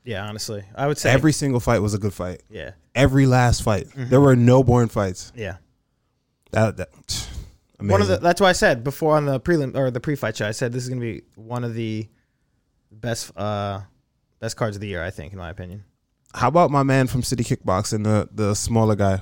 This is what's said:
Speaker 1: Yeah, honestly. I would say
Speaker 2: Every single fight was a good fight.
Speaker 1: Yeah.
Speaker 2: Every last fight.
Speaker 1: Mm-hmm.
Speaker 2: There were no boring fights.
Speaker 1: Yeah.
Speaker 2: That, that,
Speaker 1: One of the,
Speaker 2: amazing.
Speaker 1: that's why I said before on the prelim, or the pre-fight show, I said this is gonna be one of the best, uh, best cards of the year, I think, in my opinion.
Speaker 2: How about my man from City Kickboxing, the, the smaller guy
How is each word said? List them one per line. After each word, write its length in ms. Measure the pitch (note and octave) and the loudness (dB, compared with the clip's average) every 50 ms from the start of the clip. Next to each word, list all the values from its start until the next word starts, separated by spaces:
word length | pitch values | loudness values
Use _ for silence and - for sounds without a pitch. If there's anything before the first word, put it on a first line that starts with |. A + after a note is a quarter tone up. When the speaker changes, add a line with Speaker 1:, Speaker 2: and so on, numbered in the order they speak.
| - | -12
Speaker 1:
Yeah, 200 | A#2+ G#2+ F#2 G#2 | -10 -10 -8 -8
honestly. 380 | G#2+ G#2+ G#2+ - - G#2+ G2+ G2+ - - | -10 -10 -12 -10 -10 -10 -12 -12 -14 -8
I 140 | - C#3 | -4 -4
would 100 | D3 C#3+ | -4 -2
say 140 | - - C3 | -2 0 2
Speaker 2:
Every 200 | B2+ C3+ D3 D#3 | 2 4 4 2
single 280 | C#3 - D3 C#3 B2+ A#2+ | 2 2 -2 -2 -2 0
fight 180 | - B2+ A#2 F#2+ G#2 | 0 2 2 2 2
was 100 | G2+ G#2+ | 0 -2
a 60 | G2 | -2
good 140 | G#2 G2+ - | -4 -6 -6
fight. 280 | - F2+ F2+ F2+ - _ _ | -6 -10 -10 -10 -14 _ _
Speaker 1:
Yeah. 220 | A2 F2+ C#2 C2 - _ _ _ - | -16 -14 -14 -14 -16 _ _ _ 2
Speaker 2:
Every 320 | A#2+ C#3+ C3+ C3 C#3 C3+ | 4 4 4 6 4 4
last 340 | B2+ B2 B2+ B2 A#2+ A2 - | 6 4 4 4 4 2 2
fight. 240 | - A#2+ G#2 F#2 - - | 0 0 -2 -2 -4 -8
Speaker 1:
Mm-hmm. 200 | - C#3 B2 B2 | -12 -10 -2 2
Speaker 2:
There 100 | B2+ C#3 | 4 6
were 160 | C#3+ C3+ B2+ | 6 6 6
no 280 | A#2+ A#2 A#2+ B2+ C3 B2+ | 6 6 6 6 6 6
boring 240 | A#2 A#2+ B2 A#2 A2 | 4 4 2 2 0
fights. 420 | - A2+ G2+ F#2 F2+ - - - - | 0 -2 -2 -4 -4 -10 -14 -16 -14
Speaker 1:
Yeah. 220 | A#2+ G#2+ F#2 F2 - _ _ _ _ _ _ _ _ _ _ _ _ _ _ _ _ _ - | -10 -10 -10 -10 -12 _ _ _ _ _ _ _ _ _ _ _ _ _ _ _ _ _ -6
Speaker 2:
That, 260 | - A2 A2+ G#2 F2+ | -2 0 0 0 -2
that, 120 | - - _ _ _ _ - - - - - - - - - _ _ _ _ _ - | -6 -12 _ _ _ _ -10 -10 -10 -10 -12 -14 -16 -16 -16 _ _ _ _ _ -8
Speaker 1:
One 220 | G2+ G2+ F#3 G3+ | -2 0 2 2
of 60 | G3+ | 4
the, 60 | F#3+ F3+ | 2 0
Speaker 2:
amazing. 100 | - E3 | 2 2
Speaker 1:
that's 180 | F3 F3 - | 2 2 4
why 80 | G3 F#3 | 4 4
I 40 | F3 | 4
said 300 | - G#3+ F#3 C#3 A#2 A#2 | 4 2 2 2 2 -2
before 320 | C#3+ - - D#3+ D3+ D3+ | -8 -6 -2 0 2 2
on 80 | D3+ D3 | 2 2
the 140 | C#3 C3+ B2 | 0 -2 -2
prelim, 360 | - E3+ F3 D3+ C3+ B2+ - | 0 0 0 0 0 -2 -2
or 140 | C3 C3+ B2+ | -2 -2 -2
the 80 | A#2 B2 | -2 -4
pre-fight 360 | - D#3 C#3+ - - A2 - | -4 -4 -4 -4 -4 -6 -4
show, 100 | - G#2+ | -4 -4
I 40 | G#2+ | -4
said 200 | A2+ - C3 A#2+ A#2+ | -4 -4 -6 -4 -4
this 100 | B2+ B2 | -6 -8
is 60 | B2+ | -6
gonna 120 | C3 B2 | -8 -6
be 220 | A#2+ A2+ F#2 - _ _ _ | -6 -8 -8 -10 _ _ _
one 280 | - A2 A2+ B2 B2 A#2+ | -20 -14 -10 -8 -6 -6
of 100 | A#2 A2+ | -6 -6
the 340 | A#2 A#2 A2 A2 A2 G#2+ - _ _ _ _ _ _ _ _ _ _ _ _ _ _ _ _ | -6 -6 -6 -6 -6 -8 -10 _ _ _ _ _ _ _ _ _ _ _ _ _ _ _ _
best, 440 | G#2+ G#2+ B2 A#2+ A#2 - - - - | -20 -12 -8 -6 -6 -6 -8 -14 -10
uh, 440 | F2 G2+ G#2 G#2 G2+ G2+ G2+ G2 G2 G2 _ _ _ _ _ _ _ _ _ _ - | -8 -6 -6 -4 -4 -6 -6 -8 -10 -12 _ _ _ _ _ _ _ _ _ _ -12
best 180 | A2+ A2+ - | -12 -12 -6
cards 180 | - B2 G#2+ G2+ | -6 -6 -6 -6
of 40 | G2+ | -8
the 60 | G#2+ | -10
year, 160 | G2+ F#2+ E2+ E2 | -8 -8 -8 -8
I 60 | F#2+ | -8
think, 240 | - - D2 F2 G2 | -10 -12 -16 -14 -14
in 60 | F#2+ | -14
my 100 | F2 E2 | -14 -14
opinion. 340 | E2 - F2+ F2+ F#2 G#2+ - _ _ _ _ _ _ _ _ _ - | -14 -14 -14 -16 -16 -18 -20 _ _ _ _ _ _ _ _ _ -6
Speaker 2:
How 140 | - B2 | -2 0
about 240 | C3 D3+ F3 E3+ C3 | 2 4 4 4 4
my 120 | C#3+ C#3 C3+ | 4 2 2
man 240 | C3+ C3+ C3+ B2+ | 4 4 2 2
from 160 | B2 - B2 A#2 | 2 0 -4 -2
City 200 | - C3 A#2+ A2+ | -2 -2 -4 -2
Kickboxing, 600 | - B2+ - - G2+ F#2 F#2+ A2 - A2+ G#2+ G#2 | -2 -4 -4 0 0 0 0 0 -2 -4 -2 0
the, 240 | G#2+ G#2+ G#2 - - - | 2 2 2 0 -2 -4
the 200 | G#2+ G#2+ G2+ G#2 | -2 -2 0 0
smaller 420 | - - - A#2 A2+ A2 G#2+ G#2 | -2 -2 0 2 4 4 4 2
guy 240 | G2 G2+ G2 F#2+ G2 | 2 2 0 0 0